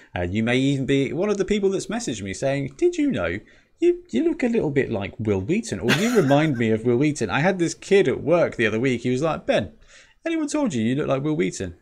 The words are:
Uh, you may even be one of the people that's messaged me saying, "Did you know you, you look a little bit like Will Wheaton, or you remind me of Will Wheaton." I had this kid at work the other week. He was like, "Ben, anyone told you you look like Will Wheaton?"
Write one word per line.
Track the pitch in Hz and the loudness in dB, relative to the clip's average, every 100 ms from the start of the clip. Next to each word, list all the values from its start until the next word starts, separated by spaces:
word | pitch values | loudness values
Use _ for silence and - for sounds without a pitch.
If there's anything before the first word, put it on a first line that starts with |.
| - 92 | -10 -6
Uh, | |
you | 90 104 | -2 0
may | 113 127 | 0 2
even | 135 139 127 | 2 0 0
be | 139 131 | 0 0
one | 135 208 | -2 -2
of | 202 | -2
the | 185 | 0
people | 208 196 | 0 0
that's | 190 - | -2 -4
messaged | 220 226 110 | -6 -6 -6
me | 98 | -6
saying, | 95 135 139 139 - | -4 -2 -2 -4 0
"Did | 349 349 | 0 2
you | 285 | 0
know | 131 85 92 - - _ _ | 0 -2 -4 -10 -20 _ _
you, | 349 349 - | 0 0 -4
you | 226 | -2
look | 330 - | -2 0
a | 247 | 0
little | 233 151 | 0 0
bit | 135 110 | 0 0
like | 110 95 - | -2 -6 -4
Will | 107 95 | -2 0
Wheaton, | 98 202 220 98 | 0 -2 -2 -4
or | 110 | 0
you | 143 226 240 | 2 2 2
remind | 139 139 156 120 | 4 4 4 2
me | 113 | 2
of | 110 120 | 2 2
Will | 120 | 2
Wheaton." | 151 147 107 | 2 0 -2
I | 117 | 0
had | 175 190 | 0 0
this | 165 | -2
kid | - - 196 139 | -4 2 4 4
at | 110 | 0
work | 117 170 127 - | 2 2 2 2
the | 110 | 0
other | 110 | 2
week. | 135 120 | 0 0
He | 123 | -2
was | 127 | 0
like, | 160 - - | -2 -2 0
"Ben, | 220 98 - - - - _ | 0 -2 -10 -20 -20 -20 _
anyone | 330 330 294 | -6 -4 -2
told | 302 269 127 | -2 -2 0
you | |
you | 110 135 | 0 0
look | 139 | -2
like | 135 | -2
Will | 147 156 | -2 -2
Wheaton?" | 185 - 92 85 | -2 -4 -8 -10